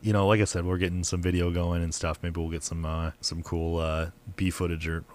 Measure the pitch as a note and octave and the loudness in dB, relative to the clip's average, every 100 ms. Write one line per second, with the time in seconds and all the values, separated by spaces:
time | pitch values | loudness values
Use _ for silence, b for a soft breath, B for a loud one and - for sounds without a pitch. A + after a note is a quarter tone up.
0 | G#2+ G#2 G2 G#2+ G2+ F2+ F2 F#2 F2+ F2+ | 2 4 6 6 4 2 0 0 0 0
1 | E2+ F2+ F2+ F2+ F2 F2 E2+ F2 E2+ - | -2 0 2 2 2 2 0 0 -2 -2
2 | E2+ - F2 E2 E2 D#2+ - E2 D#2+ D#2+ | -2 -2 -4 -4 -4 -4 -6 -4 -2 -2
3 | D#2+ - - E2 - E2+ E2 E2+ D#2+ D#2 | -4 -4 -6 -6 -4 -2 0 0 0 0
4 | D#2+ - - - F#2+ - F2+ E2 D#2+ E2 | -2 -6 -14 -2 -2 0 -2 -2 -4 -6
5 | - | -6